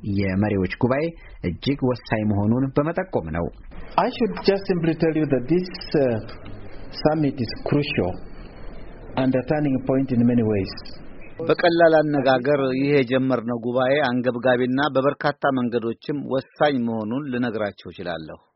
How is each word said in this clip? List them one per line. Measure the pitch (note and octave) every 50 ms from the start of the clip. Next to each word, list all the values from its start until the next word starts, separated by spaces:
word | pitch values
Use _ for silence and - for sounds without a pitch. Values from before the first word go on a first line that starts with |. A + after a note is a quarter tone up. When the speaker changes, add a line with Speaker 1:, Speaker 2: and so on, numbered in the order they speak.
| - G#2 G2
Speaker 1:
የመሪዎች | G2 G2+ F#2+ F#2 F#2+ G#2 G#2+ G2+ G2 F#2 F2+ -
ጉባኤ | - - A#2+ C3 C#3 D#3 E3 E3 - - - - - -
እጅግ | F2 D#2+ - - C3 C#3+ C#3+
ወሳኝ | C#3 B2+ B2 A#2 - - A#2+ A2 G#2+
መሆኑን | G#2+ G#2 G2+ G2+ G#2+ A#2 B2+ C3+ C3+
በመጠቆም | C3 D3+ D3 D#3+ E3+ F#3 F#3 F#3 - A#2+ E2 D#2+
ነው። | D#2 E2+ E2+ C2+ - - - - - - - -
Speaker 2:
I | - - F3+ A#3
should | - - A#3+ G#3 F3 -
just | - - G3 G3
simply | G3 - F#3+ E3+ D#3+ E3
tell | D#3+ - E3+ D#3+
you | D#3 D#3+ D#3
that | C#3+ C#3 B2 A#2+
this, | - D#3+ F3+ F3+ F#3 - - - -
uh, | - D#3+ C3+ B2 A#2 G#2+ G#2 - - - - - - - - - - - - - -
summit | - - D3+ D#3 D#3+ D3+ C#3 -
is | - A#2+ A2 - -
crucial | - - - C#3+ D3 - - - F#2+ F2 F#2 - - - - - - - - - - - - - - - - - - -
and | - - C3 C3
a | B2+ B2+
turning | B2 - D#3 D3+ D3+ C#3+ C3 B2
point | - - C3+ C3+ C3+ C3
in | C3 A#2
many | A#2+ A#2+ B2 A#2+ A2+
ways. | A2 G#2+ G2+ F#2+ F#2+ - - - - - - - - - - - - -
Speaker 3:
በቀላል | - D#3+ D#3+ D#3+ - - F3 E3+ E3 E3+ E3 D#3+
አነጋገር | D#3 D3+ D3+ D3 C#3+ B2+ C3+ C3 B2+ A#2+ C#3 D3 C#3 C3+ C3
ይህ | B2+ C3 C#3 C#3+
የጀመርነው | D3 C#3+ C3 A#2 B2+ C3 C3 C3 B2+ A2+ G#2+ A#2 B2 A#2
ጉባኤ | A2 B2 A#2+ B2+ C3 B2+ C#3 D3+
አንገብጋቢና | D3 B2+ B2 B2+ A#2 B2+ A#2+ A#2+ A#2 B2+ B2+ B2 B2+ B2 B2+ C3+ C#3+ D3+
በበርካታ | B2+ C3 C3 C#3+ C#3 _ - D3+ C#3+ _ - C#3+
መንገዶችም | C3 C3 B2 A#2+ G#2+ A#2+ A2 A#2 A2+ _ - - D3+ C#3+ C3
ወሳኝ | A#2 B2 C3+ C3 _ _ - D#3 D3+ C#3+ B2+
መሆኑን | A#2 A#2 A2+ A2 G#2+ G#2+ A#2 C3+ D3+
ልነግራቸው | C#3 B2 A#2+ B2 A#2+ G#2 A2 G#2+ G2+ G2 - - F#2
እችላለሁ። | E2+ - F#2+ F2 E2+ D#2+ D#2 D2+ E2 - _ _ _